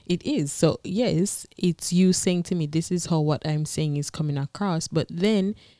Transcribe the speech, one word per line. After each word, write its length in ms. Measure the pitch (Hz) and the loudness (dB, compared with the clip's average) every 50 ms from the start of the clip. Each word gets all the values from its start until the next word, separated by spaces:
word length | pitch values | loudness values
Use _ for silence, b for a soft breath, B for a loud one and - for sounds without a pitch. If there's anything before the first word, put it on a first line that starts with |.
| B | B
It 220 | - 180 170 - | -4 -4 -2 -2
is. 240 | - 302 247 147 143 | -2 -2 -2 -2 -2
So, 300 | - - - 160 - - | 0 2 2 2 2 0
yes, 640 | - 190 185 214 254 208 156 160 185 202 - - - - _ | -4 -4 -2 0 0 2 2 2 0 0 -2 -6 -10 -12 _
it's 360 | - - 180 165 - - - | -2 0 0 0 0 -2 0
you 200 | 175 175 185 185 | 4 6 6 6
saying 300 | 180 - - 185 180 175 170 | 4 4 2 0 0 0 0
to 120 | - 185 | 0 -2
me, 100 | 175 156 | -2 -2
"This 240 | 147 151 165 165 - | 0 -2 -2 -2 -2
is 160 | 180 175 - | -2 -2 -2
how 140 | 160 165 160 | 0 0 2
what 260 | 151 151 151 - - | 2 2 0 0 -2
I'm 200 | 156 151 151 151 | -2 -2 -2 -2
saying 320 | - - - 156 151 143 147 | -2 -2 -2 -2 -2 -2 -2
is 120 | 143 - | -4 -4
coming 260 | - - 156 151 147 | -4 -4 -2 -2 -2
across." 520 | 139 139 - - - 202 196 170 160 - - | -2 -4 -4 -6 -4 -2 -2 -2 -2 -4 -2
But 180 | 151 160 127 - | -2 -4 -4 -4
then 440 | 165 170 185 214 220 202 190 196 214 b b b b | -2 0 2 2 2 2 2 0 -2 b b b b